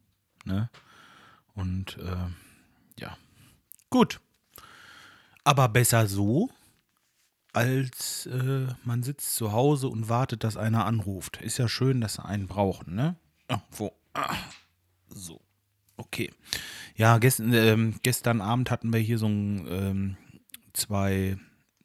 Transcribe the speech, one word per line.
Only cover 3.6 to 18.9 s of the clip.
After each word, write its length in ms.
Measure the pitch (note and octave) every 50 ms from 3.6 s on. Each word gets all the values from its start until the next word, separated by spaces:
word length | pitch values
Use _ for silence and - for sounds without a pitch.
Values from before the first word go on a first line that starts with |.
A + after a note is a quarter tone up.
| _ _ - _ _ _
Gut. 300 | - B3+ A3 - - - _ _ _ _ _ _ _ - - - - - - - - - - - - - _ _ _ _ _
Aber 260 | C#3 C#3+ C#3 C3 A#2+
besser 380 | G#2+ B2 B2 - A#2+ A2+ A2
so, 420 | G2 G2 G2 G2+ G2+ A#2+ E3 A#3 C4 - _ _ _ _ _ _ _ _ _ _ _ _ _ _ _ _ _ _ _ -
als, 720 | A2 A#2 B2+ C3 C3+ C3+ B2+ - - - - - - -
äh, 420 | B2 B2 B2+ B2+ C3 C3+ C3+ C3 B2+ B2 - -
man 200 | A#2+ A#2+ B2 A#2+
sitzt 320 | C3+ C#3+ - - - -
zu 160 | - A#2 G#2
Hause 360 | G#2 A2+ C3 D3 D3+ C3+ C3
und 220 | C3 A2+ A2 A2 G#2+
wartet, 340 | A#2 A#2+ C3+ - A#2+ A2 -
dass 140 | A2+ G#2+
einer 280 | - G#2+ A2 A2 A2+ F#2
anruft. 560 | G#2 A#2 A2 F#2+ G2+ G2 F2+ - - - -
Ist 180 | - A2 - -
ja 80 | B2
schön, 340 | A2 - - B2 C3 C3 B2+
dass 140 | A2+ G#2+ -
sie 100 | - -
einen 220 | E2 G2 G#2 G2
brauchen, 480 | F2+ F2 G2+ G2+ F#2+ F2 - - - E2+
ne? 200 | G#2 C3+ E3 F3+ - _ _ _ _ _
Ah, 140 | - A#2+ G2+ - _
wo? 220 | - - G#2+ - - _ _ _ _
Ah, 220 | C#3 C#3+ - - - - - - - _ _ _ _ _ _ _ _ _
so. 320 | _ G2 G2 F#2 E2+ D#2+ - _ _ _ _ _ _ _ _ _ _ _
Okay. 360 | - A#2 _ - - A2 - - _ _ - - - - - - - - - _
Ja, 240 | - A2 A2+ A#2 A2+
gest-, 200 | A2+ C3+ C3 -
ähm, 560 | A2 A#2+ A#2+ A#2 A2 A2+ A2 A2 A2+ A2 G#2 -
gestern 400 | - B2 A#2+ - - A#2+ A#2 A2+
Abend 300 | F#2+ G#2 A#2 B2 B2 -
hatten 200 | B2 - - A2+